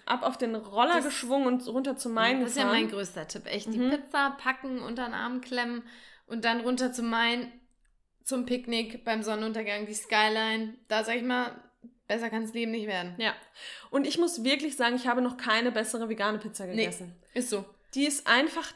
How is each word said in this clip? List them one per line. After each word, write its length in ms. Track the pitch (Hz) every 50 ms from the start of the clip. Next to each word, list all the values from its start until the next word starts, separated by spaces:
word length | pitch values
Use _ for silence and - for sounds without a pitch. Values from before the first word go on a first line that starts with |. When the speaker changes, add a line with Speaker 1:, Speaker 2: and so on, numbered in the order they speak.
| -
Speaker 1:
ab 160 | - 240 247 -
auf 140 | 269 254 -
den 160 | 254 226 226
Roller 400 | 214 220 202 202 214 247 311 349
Speaker 2:
Das 80 | 330 269
Speaker 1:
geschwungen 400 | 294 269 - 254 240 262 277 269 247
und 180 | 247 247 247
runter 300 | - 226 262 262 277 277
zum 160 | - - 240
Main 280 | 226 226 226 240 262 262
Speaker 2:
Das 100 | 247 240
ist 60 | 240
ja 80 | 285 262
Speaker 1:
gefahren. 160 | 202 214 226
Speaker 2:
mein 80 | 220 -
größter 360 | - 202 196 180 - 175 156
Tipp, 200 | - - 208 -
echt. 260 | - - 202 202 220
Die 60 | 220 233
Speaker 1:
Mhm. 120 | 247 262
Speaker 2:
Pizza 400 | 285 285 285 - - 285 277 277 269 -
packen, 400 | - 254 262 254 - 262 254 247
unter 240 | 240 - 240 254 254
den 80 | 240 233
Arm 260 | - 226 240 254 254
klemmen 420 | 247 247 254 247 240 240 240 240 240 - - - - - - - _
und 180 | - 226 226 220
dann 160 | 233 233 240
runter 320 | 226 247 254 247 254 247
zum 180 | 247 - 233 233
Main, 400 | 226 226 233 233 240 247 247 - - - _ _ _ _ _ _ _ _ _ _ _ _
zum 220 | - - 262 247 247
Picknick, 580 | 247 247 247 247 233 233 226 220 220 233 - -
beim 180 | 233 220 220
Sonnenuntergang, 640 | 208 220 214 214 220 226 214 220 220 202 202 208 214
die 80 | 208 214
Skyline. 800 | 208 - - 226 214 214 214 220 220 220 220 220 220 220 220 226 - _
Da 160 | - 214 220
sag 140 | 220 226 233
ich 60 | 247 233
mal, 260 | 254 247 247 247 240 - - - - _ _ - 233 _ _ _
besser 240 | - 208 233 233 226
kann's 240 | 220 226 226 220 226
Leben 160 | 233 233 220
nicht 160 | 226 233 214
werden. 280 | 214 196 180 175 180 180 202
Speaker 1:
Ja. 160 | 226 208 - - - - - - - - - - - -
Und 160 | - 277 277
ich 120 | 294 277 330
muss 260 | 349 339 339 - 226
wirklich 320 | 262 285 285 302 302 269
sagen, 180 | - 240 233 247
ich 140 | 247 247 254
habe 120 | 240 254
noch 160 | 254 247 247
keine 360 | - - 240 214 226 240 247
bessere 360 | 226 220 226 220 - 226 226 220
vegane 300 | 220 220 202 214 214 214
Pizza 260 | - 214 214 - 196
Speaker 2:
Nee, 100 | 180 196
Speaker 1:
gegessen. 400 | 226 220 - 175 - 180 175 - - _ _ -
Speaker 2:
ist 160 | 247 247 247
so. 140 | 208 196 196 - - _ _ _ -
Speaker 1:
Die 100 | 262 285
ist 200 | 294 285 - -
einfach 440 | - 233 254 294 320 - 330 302 - -